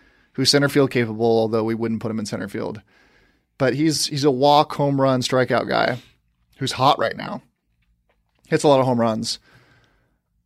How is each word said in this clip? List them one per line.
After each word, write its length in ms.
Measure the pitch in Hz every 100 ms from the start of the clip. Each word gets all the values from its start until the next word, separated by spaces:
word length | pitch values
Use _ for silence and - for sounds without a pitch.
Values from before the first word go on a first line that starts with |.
| _ _ _
who's 180 | - 135
center 180 | 143 143
field 220 | 143 135
capable, 340 | 123 113 110 113
although 380 | 113 110 113
we 100 | 110
wouldn't 280 | 113 113 110
put 100 | 117
him 80 | 110
in 80 | 104
center 200 | 110 101
field. 340 | 110 110 113 _ _ _ _ _ _ _ -
But 160 | 131
he's, 320 | 135 160 143 -
he's 180 | 143
a 80 | 143
walk, 420 | 127 143 147 147
home 280 | - 143 139
run, 200 | 135 127
strikeout 460 | 120 127 123 120 -
guy 300 | 117 117 123 - _ _ _ _ -
who's 160 | 131
hot 260 | - 135 -
right 180 | 110 -
now. 240 | 101 - _ _ _ _ _ _ _ _ _ _ -
Hits 160 | 160
a 40 | 151
lot 120 | 135
of 60 | 127
home 140 | 120
runs. 400 | 117 110 113 - _ _ _ _ _ _ _ _ _ _